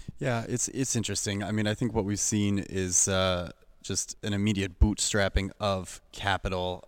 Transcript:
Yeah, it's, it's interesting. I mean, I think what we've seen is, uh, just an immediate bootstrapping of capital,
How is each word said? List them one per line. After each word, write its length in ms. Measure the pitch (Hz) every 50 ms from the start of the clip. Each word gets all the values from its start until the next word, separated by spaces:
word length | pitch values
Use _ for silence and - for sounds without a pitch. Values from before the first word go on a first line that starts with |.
| - - - -
Yeah, 260 | 143 135 120 117 - -
it's, 180 | 117 120 - -
it's 280 | - 123 135 - -
interesting. 480 | 120 101 - 101 - - 104 101 98 104
I 80 | 95 107
mean, 160 | 107 107 107
I 60 | 107
think 200 | - 131 117 110
what 100 | 113 98
we've 140 | 98 104 98
seen 400 | - - 113 107 104 101 101 98
is, 480 | - - - 95 92 90 90 - -
uh, 440 | 98 98 92 95 92 90 90 87 85 - - - - - -
just 360 | - - 98 90 - - - - -
an 80 | 107 101
immediate 480 | 98 101 107 107 95 98 95 90 -
bootstrapping 720 | 113 107 98 - - - - 107 98 95 - 104 98 95 - -
of 420 | 104 101 98 92 90 - - - - _
capital, 760 | - - - 101 95 90 - 101 95 90 90 90 90 90 -